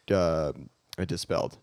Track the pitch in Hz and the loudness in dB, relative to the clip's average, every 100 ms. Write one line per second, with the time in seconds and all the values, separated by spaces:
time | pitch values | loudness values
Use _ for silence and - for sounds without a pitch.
0 | - 98 85 80 76 65 65 _ _ - | 0 4 4 2 0 -4 -12 _ _ -6
1 | 92 85 - 87 - - | -4 -4 -2 0 -2 -6